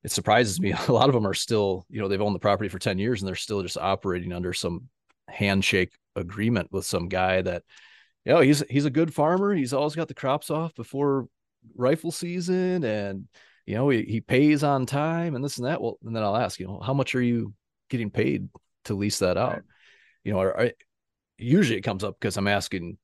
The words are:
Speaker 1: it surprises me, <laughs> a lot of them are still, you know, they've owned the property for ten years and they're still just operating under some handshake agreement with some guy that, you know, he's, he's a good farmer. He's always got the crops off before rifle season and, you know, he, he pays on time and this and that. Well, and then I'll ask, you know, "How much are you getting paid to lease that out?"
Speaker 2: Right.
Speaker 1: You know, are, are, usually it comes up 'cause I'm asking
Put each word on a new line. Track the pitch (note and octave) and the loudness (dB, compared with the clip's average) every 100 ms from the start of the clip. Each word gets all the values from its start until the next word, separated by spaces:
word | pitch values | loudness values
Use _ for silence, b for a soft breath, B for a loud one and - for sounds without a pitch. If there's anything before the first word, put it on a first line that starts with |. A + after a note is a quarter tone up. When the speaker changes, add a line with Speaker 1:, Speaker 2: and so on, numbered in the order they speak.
Speaker 1:
it | G#2+ | -4
surprises | - G2 A2 A#2 F2+ | -4 4 4 4 0
me, | G2 | -2
<laughs> | E2+ - | 0 2
a | |
lot | A#2 C3 | 4 6
of | |
them | B2 G#2 | 4 0
are | |
still, | F#2+ - A2 G2+ F#2 - | -2 0 0 0 -2 -6
you | A#2 | -6
know, | G2 | -2
they've | G2 | 0
owned | G#2 | 0
the | F#2 | 0
property | G#2 G2 G#2 | 2 0 -2
for | F#2 | -4
ten | A2+ F#2+ | -4 -2
years | G#2+ A#2 | -2 -2
and | F#2+ | -4
they're | F2 | -6
still | - G#2 | -4 -4
just | F2+ - | -4 -4
operating | G2 G2 G2 F2+ F2 | -2 -2 -2 -4 -4
under | F2 F2+ | -6 -4
some | F2+ F2+ E2+ - _ _ _ - | -4 -4 -6 -12 _ _ _ -20
handshake | - G2+ G2 F#2+ G2 F2+ _ _ - | -2 2 2 2 0 0 _ _ -10
agreement | E2+ G2+ A2 A#2 E2+ | -10 -2 0 0 -2
with | F#2+ | -6
some | - F#2 F2+ | -4 -4 -2
guy | F#2 F#2 F#2 | 0 2 2
that, | F2+ F2 _ b b b b b | 0 -6 _ b b b b b
you | - | 2
know, | D#3+ | 6
he's, | C3+ D3 - | 6 4 2
he's | C3+ | 0
a | D3 | 2
good | C3 E3 | 2 0
farmer. | D3+ D3+ F#3 G3+ | 2 2 2 2
He's | F#3+ B2+ | 0 0
always | C3+ D3 | 0 -2
got | D#3 D#3+ | -2 -8
the | |
crops | - C3+ C#3+ - | -4 -2 -2 -2
off | D#3 E3 | -4 -4
before | - A#2 C3+ C#3+ C3+ A#2 _ _ _ - B2+ | -8 -10 -2 2 0 -2 _ _ _ -20 0
rifle | B2 D#3+ E3 | 2 2 -2
season | - F3 F3+ F3 F#3 F#3 F#3 | -6 -4 -4 0 0 2 0
and, | B2+ G#2+ G2+ G2 G2 b b b | 0 -2 -4 -8 -12 b b b
you | - G#2 | -6 0
know, | C#3+ | 2
he, | A#2 | 2
he | - A2 | 2 -4
pays | - C3 D3+ D3 | 2 4 6 4
on | D3 C#3 | 2 0
time | B2+ C#3+ D#3 E3 E3+ B2+ | 0 -2 -2 -2 -2 -4
and | |
this | C#3+ - | -6 -4
and | B2 | -4
that. | E3+ | -4
Well, | A2+ - | -4 -8
and | A2+ | -6
then | A2+ | -2
I'll | G#2 G#2+ | 0 0
ask, | G#2 - | -2 -4
you | F#2 | -10
know, | G2+ | -8
"How | G2+ | -2
much | C#3 B2+ | 0 0
are | B2+ | 0
you | B2 A#2+ G#2 - _ _ _ | 2 0 -2 -12 _ _ _
getting | B2 G#2+ | -4 -2
paid | - A2 C#3 F#2+ - _ _ - | 0 0 0 -6 -14 _ _ -8
to | |
lease | G2+ G2+ - | -2 -2 0
that | F#2 F2+ | 0 2
out?" | B2 | 0
Speaker 2:
Right. | - - b b b b b | -4 -12 b b b b b
Speaker 1:
You | - | -4
know, | G2 | 0
are, | F#2+ - | 0 2
are, | A#2+ - _ _ _ _ _ _ | -2 -2 _ _ _ _ _ _
usually | A#2 E3+ D3+ G#2+ | 2 4 4 0
it | |
comes | G2+ F#2+ | -2 -4
up | G2+ - | -6 -4
'cause | A2 G2+ | -4 0
I'm | G2 | 2
asking | G2+ - F#2+ E2+ F#2 | 2 0 -8 -8 -14